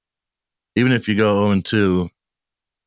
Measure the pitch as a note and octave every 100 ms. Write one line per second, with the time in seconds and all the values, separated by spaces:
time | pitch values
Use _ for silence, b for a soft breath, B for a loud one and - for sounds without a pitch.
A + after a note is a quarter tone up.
0 | _ _ _ _ _ _ _ - B2 A#2+
1 | - G#2 G#2+ G2+ G#2 G2 - A2 G2 F2+
2 | F2 _ _ _ _ _ _ _